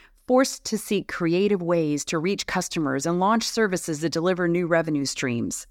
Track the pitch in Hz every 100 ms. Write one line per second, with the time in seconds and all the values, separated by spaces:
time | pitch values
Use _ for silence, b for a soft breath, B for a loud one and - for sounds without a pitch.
0 | b b - 254 269 - - 214 - 202
1 | - - 165 180 202 202 170 170 156 143
2 | - 165 175 202 - 147 - 175 143 135
3 | 156 175 196 226 - 226 214 180 - 147
4 | 160 170 175 180 175 175 165 165 160 147
5 | 135 - 135 117 104 - -